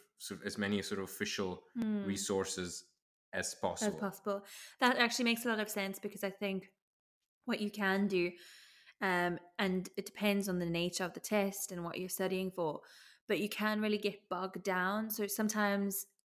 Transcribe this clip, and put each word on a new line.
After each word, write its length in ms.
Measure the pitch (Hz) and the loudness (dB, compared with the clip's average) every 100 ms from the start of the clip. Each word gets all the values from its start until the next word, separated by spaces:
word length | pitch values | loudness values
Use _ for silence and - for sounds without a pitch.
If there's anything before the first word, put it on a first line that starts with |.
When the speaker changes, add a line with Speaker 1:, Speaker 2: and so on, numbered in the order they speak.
| _ - | _ -16
Speaker 1:
sort 240 | - 92 | -12 -8
of, 60 | 101 | -6
as 100 | 107 | -2
many 240 | 98 104 | 0 0
sort 180 | - 98 | 0 -4
of 60 | 92 | -4
official 580 | - 104 - 92 90 - 233 | -4 -4 -2 -2 -4 -8 -4
Speaker 2:
Hmm. 280 | 220 104 98 | -2 -2 -2
Speaker 1:
resources 800 | 98 - 95 92 92 90 - - _ _ _ _ | -2 0 0 0 -4 -6 -8 -14 _ _ _ _
as 140 | 95 - | -4 -4
Speaker 2:
As 80 | - | -2
Speaker 1:
possible. 440 | 180 - 208 - | -4 0 -2 0
Speaker 2:
possible. 460 | 196 - 208 202 202 - - - | -4 -4 -4 -6 -8 -16 -16 2
That 180 | 247 247 | 2 4
actually 280 | 233 247 233 | 2 4 2
makes 200 | 226 240 | 2 2
a 40 | |
lot 100 | 214 | 0
of 100 | 214 | 0
sense 300 | 208 196 190 | -2 -4 -4
because 240 | 202 - | -8 -4
I 60 | 196 | -6
think 420 | 196 202 190 - _ _ _ _ _ _ _ - | -2 -2 -2 -6 _ _ _ _ _ _ _ -4
what 160 | 220 | -2
you 80 | 208 | -2
can 360 | 208 196 190 202 | 0 2 4 4
do, 240 | 185 175 - - - - - - - | 4 2 0 -16 -20 -20 -20 -20 -2
um, 380 | 196 180 175 170 - - | 2 4 2 0 -4 -2
and 300 | 190 185 180 - | 2 2 -2 -6
it 100 | - | -8
depends 440 | - 208 202 196 | 0 4 4 2
on 100 | 180 | 0
the 60 | 170 | 2
nature 380 | 170 175 175 | 2 0 0
of 100 | 180 | -4
the 60 | - | -4
test 520 | - 214 196 190 - | 0 2 2 -2 -6
and 120 | 175 | -6
what 140 | 170 - | -6 -6
you're 100 | 185 | -4
studying 420 | - 185 185 190 | -2 0 0 0
for, 300 | 185 156 - - - - - - | 0 -2 -2 -10 -20 -20 -10 0
but 120 | 170 | 0
you 100 | 208 | 0
can 300 | - 214 214 | 0 0 2
really 160 | 214 208 | 2 2
get 300 | 202 202 - | 0 -4 -4
bogged 340 | 180 190 180 | -2 -2 -2
down. 460 | 190 185 185 214 220 | 0 2 2 2 0
So 180 | 214 202 | -2 -2
sometimes, 800 | - 214 214 202 202 202 196 - _ | 2 2 4 4 4 2 -2 -6 _